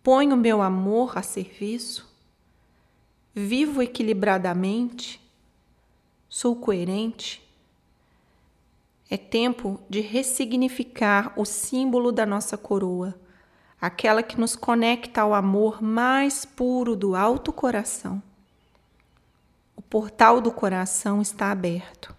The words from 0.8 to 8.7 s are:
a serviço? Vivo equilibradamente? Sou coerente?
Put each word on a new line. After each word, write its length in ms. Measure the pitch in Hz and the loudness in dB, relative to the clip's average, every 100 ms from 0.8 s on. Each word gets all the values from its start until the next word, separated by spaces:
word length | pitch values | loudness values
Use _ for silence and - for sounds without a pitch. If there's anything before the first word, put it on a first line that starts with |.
| 190 220 247 185 | 0 0 0 -4
a 40 | |
serviço? 840 | 190 - 190 - 202 233 - - - _ _ _ _ _ _ _ _ _ _ _ _ 208 | -8 -8 -10 -10 -8 -8 -10 -12 -16 _ _ _ _ _ _ _ _ _ _ _ _ -8
Vivo 460 | 202 247 302 277 | -2 0 0 0
equilibradamente? 1400 | 247 - 220 202 208 190 180 175 185 220 247 240 - - _ _ _ _ _ _ _ _ _ _ _ | -2 -2 0 2 2 2 0 0 0 -2 -4 -6 -14 -16 _ _ _ _ _ _ _ _ _ _ _
Sou 260 | - 247 240 | -4 -2 -2
coerente? 880 | 240 190 175 196 226 226 - - _ _ _ _ _ _ _ _ _ _ _ _ _ | -2 -2 -2 -2 -4 -8 -12 -14 _ _ _ _ _ _ _ _ _ _ _ _ _